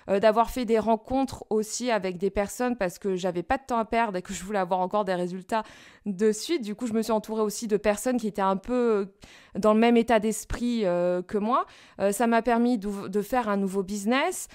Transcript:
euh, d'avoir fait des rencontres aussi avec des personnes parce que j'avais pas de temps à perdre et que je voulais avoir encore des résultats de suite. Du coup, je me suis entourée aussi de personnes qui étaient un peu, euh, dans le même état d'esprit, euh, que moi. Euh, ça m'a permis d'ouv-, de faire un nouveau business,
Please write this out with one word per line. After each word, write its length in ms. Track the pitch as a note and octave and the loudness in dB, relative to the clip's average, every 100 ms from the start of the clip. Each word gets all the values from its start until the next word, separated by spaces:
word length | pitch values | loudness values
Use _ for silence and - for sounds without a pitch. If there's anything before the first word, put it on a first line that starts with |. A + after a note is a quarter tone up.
| - | -2
euh, 100 | G3 | 4
d'avoir 320 | A3 A3 A3+ | 4 4 2
fait 140 | C4 A3+ | 0 0
des 120 | A3+ | 2
rencontres 680 | G#3 A3 - C4 C4 - - | 2 0 0 -2 -2 -4 -4
aussi 400 | G#3+ G#3+ - B3 | -2 -2 -4 -2
avec 300 | G#3+ F#3 F3+ | 0 -2 -2
des 100 | G3 | -2
personnes 460 | G3+ G3+ - B3 A#3+ | 0 -4 -2 -2 0
parce 240 | F3+ - | -4 -2
que 160 | G3+ F#3 | -4 -2
j'avais 260 | F3+ F3 | -2 -4
pas 160 | E3+ C4 | -2 -4
de 60 | - | -2
temps 140 | A#3 | -2
à 60 | A3 | 0
perdre 300 | A#3 A3+ F3+ | 0 0 -2
et 40 | |
que 120 | - | -8
je 100 | F3+ | -12
voulais 160 | F#3 G#3 | -4 -2
avoir 200 | F3+ F#3 | 0 0
encore 260 | F#3 G#3 F#3+ | 0 0 0
des 100 | F3+ | -2
résultats 480 | F3+ F#3 F3 A3+ G#3+ - - - G#3 | -2 -6 -4 -4 -4 -14 -20 -12 -8
de 260 | F3+ G#3+ | 2 2
suite. 300 | G#3+ - E4+ | 2 -2 -4
Du 140 | G#3 G#3 | -4 -6
coup, 100 | B3 | -2
je 80 | |
me 80 | A3 | -2
suis 100 | A3 | 0
entourée 300 | A3 G#3+ A3 | -2 -2 -2
aussi 260 | G#3+ - A3+ | -2 -2 -2
de 100 | G3+ | 0
personnes 400 | G#3+ G3+ B3+ B3 | 0 0 0 -2
qui 100 | G#3+ | -2
étaient 140 | - | -2
un 160 | F#3+ F#3+ | 0 0
peu, 160 | - | -2
euh, 320 | B3 A#3+ G#3 G3 - - - - - | 0 2 2 -2 -10 -20 -20 -14 0
dans 160 | G#3+ | 4
le 60 | G#3+ | 6
même 180 | A#3 A#3 | 6 4
état 220 | A#3 A3+ | 4 2
d'esprit, 640 | A3 G#3 - - A#3+ A#3 F#3+ | 2 -4 -6 -6 -2 0 0
euh, 360 | F3 F3 F3+ | 2 0 0
que 140 | F3+ G#3 | -2 -2
moi. 280 | G#3+ C#4+ F#4 - - - | 0 0 -2 -10 -16 -2
Euh, 120 | G3 | 0
ça 160 | G3+ A#3 | 2 2
m'a 140 | A#3 | 2
permis 340 | A#3 A#3 A#3+ B3 | 2 2 2 0
d'ouv-, 320 | G3+ G3+ E3+ | -4 -6 -4
de 120 | G3+ | -4
faire 280 | G3+ B3+ G#3+ | -2 -2 0
un 80 | G3 | 0
nouveau 240 | G3 G3 | 0 -2
business, 680 | F#3 G#3 G3 B3+ E4+ F4+ - | -4 -4 0 0 0 -4 -12